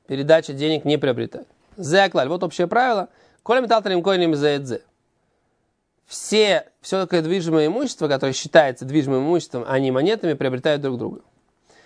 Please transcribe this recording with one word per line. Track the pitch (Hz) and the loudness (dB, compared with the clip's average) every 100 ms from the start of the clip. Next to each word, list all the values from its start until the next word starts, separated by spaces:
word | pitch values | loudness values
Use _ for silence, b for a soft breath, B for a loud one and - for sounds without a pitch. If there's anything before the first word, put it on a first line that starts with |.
| - | -8
передача | 139 143 160 156 | -4 4 4 2
денег | 139 156 156 | -4 0 0
не | 143 147 | 0 0
приобретает. | 143 120 117 - - _ _ - | 0 -2 -4 -10 -18 _ _ -10
Зеаклаль, | 151 185 190 175 131 | 0 2 4 2 0
вот | 175 | -2
общее | 180 - 175 | -4 -2 0
правило. | 233 254 214 175 b b b | 0 0 0 -4 b b b
Коля | - 254 | -2 0
металтелин | 233 226 202 180 | 2 0 2 0
койним | 180 185 170 | 2 2 2
зеэдзе. | 147 147 143 135 110 _ _ _ _ _ _ _ _ _ _ _ _ - | 2 2 0 -4 -10 _ _ _ _ _ _ _ _ _ _ _ _ -18
Все, | - - 214 208 165 - _ | -14 -2 2 4 2 -2 _
все | - 190 | -6 -4
такое | 175 180 | 0 0
движимое | 160 190 165 160 151 | 0 -2 0 2 2
имущество, | 220 277 - 151 | 0 -4 -4 -2
которое | 135 135 | -2 -2
считается | 131 151 170 139 123 | -4 4 4 4 0
движимым | 131 151 135 131 | -4 -2 0 0
имуществом, | 143 175 - 127 117 | 0 -2 -2 -10 -2
а | 135 | 0
не | 135 | 0
монетами, | 127 165 220 170 | 2 0 0 -2
приобретают | 139 135 127 160 143 | -2 -4 -2 -2 -2
друг | 139 120 | -2 -4
друга. | 107 - _ _ _ _ b b | -8 -10 _ _ _ _ b b